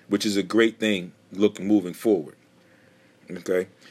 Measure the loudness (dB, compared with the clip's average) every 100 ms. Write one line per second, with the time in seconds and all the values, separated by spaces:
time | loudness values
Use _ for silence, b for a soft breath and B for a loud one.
0 | b -2 -2 -2 0 2 2 2 -2 -2
1 | -4 -16 _ 0 0 0 2 2 2 -4
2 | 0 0 0 -14 _ _ b b b b
3 | b b -16 -12 -4 -2 -2 _ b